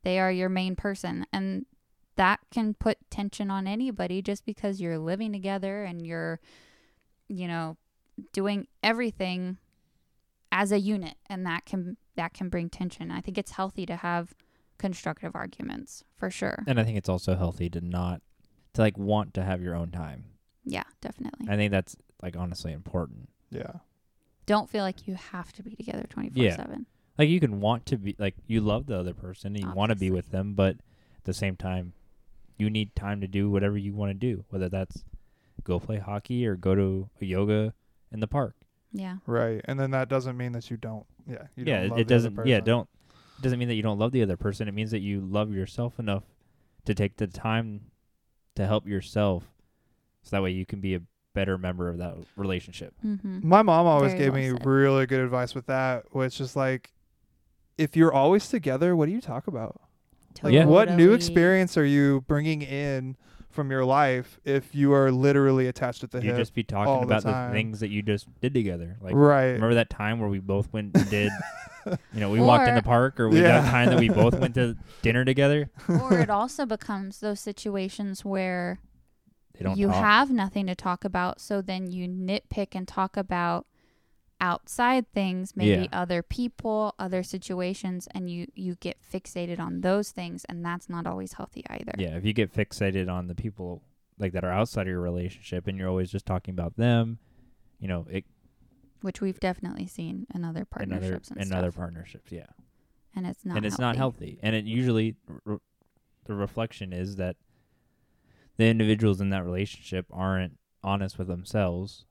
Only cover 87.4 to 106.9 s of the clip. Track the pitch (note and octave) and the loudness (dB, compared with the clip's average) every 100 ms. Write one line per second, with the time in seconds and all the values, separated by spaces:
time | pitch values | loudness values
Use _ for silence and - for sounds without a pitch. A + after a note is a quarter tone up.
87.4 | - F#3 F3+ G3 F#3+ F3+ - G3 F3+ E3+ | -6 -4 -4 -4 -6 -8 -8 -8 -8 -8
88.4 | F3 - F3+ F3 F3 - _ F#3+ - F3+ | -10 -8 -8 -6 -8 -10 _ -12 -10 -8
89.4 | F3 E3+ E3+ F3 F3+ G3 G#3 - F3 F3 | -6 -6 -6 -2 0 0 -2 -8 -12 -12
90.4 | - F3 E3+ F3 - F3 E3+ F#3 F#3+ - | -12 -8 -6 -8 -8 -8 -6 -6 -10 -12
91.4 | - - - A1 - - F2+ D#2+ G#2 G#2+ | -14 -14 -14 -12 -10 -6 -4 -2 0 0
92.4 | G2+ - G#2 - G2 F#2+ F#2 F2+ F2+ F2 | 0 0 -4 0 0 0 -2 -4 -6 -6
93.4 | A2 G2+ F2+ F2 _ _ _ _ G2 F2 | -8 -8 -12 -12 _ _ _ _ -4 -2
94.4 | F#2 F#2 A2+ - F#2 F2+ F2 F2 F2+ - | 0 0 0 0 -2 -2 -2 -2 -4 -8
95.4 | - A2+ - F#2+ F#2 F#2 F2+ G2 - F#2 | -8 -6 -6 -6 -2 0 -2 -4 -4 -4
96.4 | - F#2 E2+ - A#2 A#2 A2+ A2+ _ _ | -4 -6 -6 0 4 4 2 -4 _ _
97.4 | _ _ _ _ F#2+ F2 D#2+ F#2+ - _ | _ _ _ _ -6 -4 -4 -8 -8 _
98.4 | _ _ _ _ _ _ F#3+ - G3 F#3 | _ _ _ _ _ _ -10 -4 -6 -2
99.4 | F#3+ F3+ F3+ - F#3 - E3 F#3 - F3+ | -4 -4 -10 -10 -12 -10 -10 -8 -10 -8
100.4 | E3+ D#3+ G3 - F#2+ F2+ F#2 F#2 - - | -8 -8 -10 -10 -8 -6 -4 -6 -10 -10
101.4 | F#2+ F#2 F2+ - F2 E2+ E2 - _ F2 | -4 -2 -2 -4 -10 -12 -16 -20 _ -18
102.4 | - _ _ _ _ _ _ - F3+ - | -18 _ _ _ _ _ _ -8 -8 -8
103.4 | F#3 F3 G#2 G2+ B2 A#2 C3+ A#2+ G#2 - | -6 -4 -4 -2 -2 0 -2 -4 -14 -6
104.4 | G#2 A2 G#2+ A#2 B2+ A2+ A2 - - C2+ | -2 -2 -2 0 2 2 0 -4 -16 -16
105.4 | - G#2 _ _ _ _ _ _ - G2+ | -8 -8 _ _ _ _ _ _ -10 -4
106.4 | G2+ - A2+ - F#2+ | -4 -2 -6 -6 -10